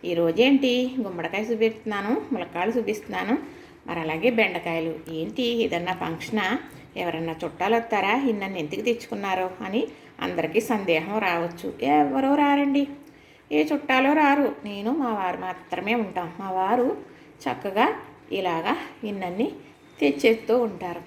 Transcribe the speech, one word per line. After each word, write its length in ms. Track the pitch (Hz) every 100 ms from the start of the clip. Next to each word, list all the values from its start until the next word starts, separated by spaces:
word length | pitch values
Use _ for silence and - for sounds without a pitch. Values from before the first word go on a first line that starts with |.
ఈరోజేంటి 680 | 175 170 170 165 254 277 269 247 254 254
గుమ్మడికాయ 460 | 202 175 165 190
చూపిస్తున్నాను, 680 | 220 226 220 220 220 208 202 302 -
ములక్కాడలు 420 | 214 170 170 190
చూపిస్తున్నాను, 640 | 240 202 214 - 190 185 269 - - - -
మరి 180 | - 170
అలాగే 300 | 160 160 226
బెండకాయలు. 640 | 226 202 175 170 165 160 160 160
ఏంటి, 360 | 160 175 220 240 240
ఏదన్నా 320 | 196 170 175
ఫంక్షనా? 520 | 180 165 165 - 220 190 262 - - - -
ఎవరన్నా 380 | 180 165 165
చుట్టాలు 420 | 160 165 147 190 226
వస్తారా? 380 | 226 208 190 233 277
ఇన్నన్ని 320 | 208 196 190
ఎందుకు 220 | 151 196
తెచ్చుకున్నారో 640 | 220 233 - 208 202 185 185 185
అని 180 | 190 208 440 - - -
అందరికీ 420 | 180 175 160 202
సందేహం 520 | 233 220 196 160 190 214
రావచ్చు. 520 | 196 170 170 - 190 - 135
ఎవరో 440 | 302 285 262 269
రారండి, 500 | 285 285 285 285 277 277 - - - - - -
ఏ 120 | 302
చుట్టాలో 500 | 302 294 - 262 269
రారు, 360 | 294 294 285 262 -
నేను 280 | 214 202 208
మా 200 | 302 254
వారు 260 | 214 185 180
మాత్రమే 540 | 185 180 - 180 196
ఉంటాం. 340 | 240 202 180 170 170
మా 120 | 196
వారు 380 | 185 190 247 254 415 - - - -
చక్కగా 460 | - 247 202 190 285 427 - - -
ఇలాగా 420 | 190 185 165 170 269 - -
ఇన్నన్ని 440 | 214 202 180 180 294 - - - - -
తెచ్చేస్తూ 580 | 285 277 226 226 - 240
ఉంటారు. 460 | 233 175 180 170